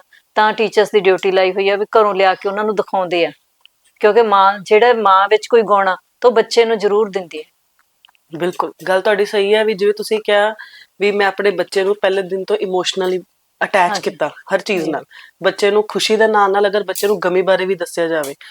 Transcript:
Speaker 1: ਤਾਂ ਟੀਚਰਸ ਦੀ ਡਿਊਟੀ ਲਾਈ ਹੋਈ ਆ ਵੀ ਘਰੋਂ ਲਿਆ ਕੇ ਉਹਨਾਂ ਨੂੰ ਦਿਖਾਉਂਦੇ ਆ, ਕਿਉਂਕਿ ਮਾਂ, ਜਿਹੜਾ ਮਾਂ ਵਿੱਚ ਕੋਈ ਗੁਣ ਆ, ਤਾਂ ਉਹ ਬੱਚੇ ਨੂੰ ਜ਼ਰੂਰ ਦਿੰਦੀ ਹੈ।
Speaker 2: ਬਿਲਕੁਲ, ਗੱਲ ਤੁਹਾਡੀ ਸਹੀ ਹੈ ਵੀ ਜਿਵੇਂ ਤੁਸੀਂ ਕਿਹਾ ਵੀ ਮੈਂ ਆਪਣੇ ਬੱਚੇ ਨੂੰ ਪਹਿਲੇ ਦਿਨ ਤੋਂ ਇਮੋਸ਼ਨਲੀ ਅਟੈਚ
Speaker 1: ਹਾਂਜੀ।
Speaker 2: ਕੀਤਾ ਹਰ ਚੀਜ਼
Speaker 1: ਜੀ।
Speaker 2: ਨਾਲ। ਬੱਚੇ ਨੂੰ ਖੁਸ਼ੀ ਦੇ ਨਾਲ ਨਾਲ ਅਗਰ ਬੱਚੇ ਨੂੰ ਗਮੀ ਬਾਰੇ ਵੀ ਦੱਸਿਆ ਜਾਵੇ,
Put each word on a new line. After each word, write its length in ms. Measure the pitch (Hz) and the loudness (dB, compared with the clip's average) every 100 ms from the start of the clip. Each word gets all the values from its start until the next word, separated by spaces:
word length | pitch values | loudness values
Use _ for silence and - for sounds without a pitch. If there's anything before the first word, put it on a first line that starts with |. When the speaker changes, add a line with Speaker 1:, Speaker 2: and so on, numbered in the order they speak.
| - _ _ - | -8 _ _ 0
Speaker 1:
ਤਾਂ 180 | 214 | 0
ਟੀਚਰਸ 380 | 214 214 - 202 | 0 0 0 2
ਦੀ 80 | 214 | 2
ਡਿਊਟੀ 320 | 190 185 202 | 2 2 2
ਲਾਈ 200 | 185 185 | 0 0
ਹੋਈ 180 | 190 196 | 0 0
ਆ 60 | 196 | -2
ਵੀ 100 | 208 | 0
ਘਰੋਂ 300 | 226 208 190 | 2 2 2
ਲਿਆ 200 | 190 180 | 0 0
ਕੇ 140 | 202 | -4
ਉਹਨਾਂ 140 | 196 | -4
ਨੂੰ 120 | 214 196 | -2 -2
ਦਿਖਾਉਂਦੇ 500 | - 196 180 175 156 | -4 -4 -2 -2 -2
ਆ, 60 | - _ _ _ _ _ _ | -4 _ _ _ _ _ _
ਕਿਉਂਕਿ 220 | 214 208 | 2 4
ਮਾਂ, 380 | 226 196 196 202 | 4 4 2 0
ਜਿਹੜਾ 340 | 170 214 240 | 0 4 4
ਮਾਂ 340 | 233 202 190 202 | 4 4 4 4
ਵਿੱਚ 180 | 214 - | 0 2
ਕੋਈ 140 | 233 | 0
ਗੁਣ 260 | 196 202 196 | 2 2 0
ਆ, 100 | 180 _ _ | -4 _ _
ਤਾਂ 80 | - | 2
ਉਹ 60 | - | 2
ਬੱਚੇ 300 | 208 - 226 | 2 2 2
ਨੂੰ 120 | 226 | 0
ਜ਼ਰੂਰ 320 | 202 208 214 | 0 0 0
ਦਿੰਦੀ 280 | 190 175 156 | -4 -10 -14
ਹੈ। 60 | - _ _ _ _ _ _ _ _ 160 | -18 _ _ _ _ _ _ _ _ -6
Speaker 2:
ਬਿਲਕੁਲ, 380 | 180 - 165 - 165 | -6 -4 -8 -8 -4
ਗੱਲ 140 | 190 | 0
ਤੁਹਾਡੀ 240 | 214 202 202 | 0 0 0
ਸਹੀ 300 | 214 196 214 | -2 0 2
ਹੈ 100 | 220 | 0
ਵੀ 80 | |
ਜਿਵੇਂ 200 | 202 202 | 0 -2
ਤੁਸੀਂ 260 | 208 208 220 | -2 -4 -4
ਕਿਹਾ 360 | 214 208 214 220 - - - - | 0 0 0 -4 -14 -20 -20 -4
ਵੀ 100 | 202 | -2
ਮੈਂ 160 | 202 196 | 0 -2
ਆਪਣੇ 240 | 190 202 | 0 -2
ਬੱਚੇ 320 | 175 175 202 | -2 -2 -2
ਨੂੰ 120 | 190 202 | -2 0
ਪਹਿਲੇ 200 | 196 190 | -2 -2
ਦਿਨ 220 | 180 190 | -4 -6
ਤੋਂ 120 | 185 214 | -4 -6
ਇਮੋਸ਼ਨਲੀ 640 | 196 185 175 - 185 185 - _ _ - | -4 -4 -4 -4 -4 -4 -8 _ _ -8
ਅਟੈਚ 280 | 190 202 180 | -2 0 0
Speaker 1:
ਹਾਂਜੀ। 100 | 185 | -2
Speaker 2:
ਕੀਤਾ 280 | 185 156 151 - - | -6 -6 -6 -8 -6
ਹਰ 60 | 190 | -4
ਚੀਜ਼ 260 | 185 190 156 | -2 -4 -4
Speaker 1:
ਜੀ। 60 | |
Speaker 2:
ਨਾਲ। 120 | 143 131 - - _ | -6 -10 -20 -20 _
ਬੱਚੇ 280 | 185 175 202 | -4 0 0
ਨੂੰ 140 | 208 214 | 0 -2
ਖੁਸ਼ੀ 300 | 202 - 220 | -4 0 2
ਦੇ 100 | 220 | 2
ਨਾਲ 240 | 214 196 | 2 2
ਨਾਲ 160 | 202 202 | 2 0
ਅਗਰ 160 | 208 | 0
ਬੱਚੇ 240 | 185 185 202 | -4 -4 -2
ਨੂੰ 120 | 208 | -2
ਗਮੀ 220 | 180 185 | 0 0
ਬਾਰੇ 240 | 185 185 185 | 2 0 0
ਵੀ 100 | 185 | -4
ਦੱਸਿਆ 320 | 175 - 165 | -6 -4 -2
ਜਾਵੇ, 280 | 160 139 143 - | -2 -6 -10 -18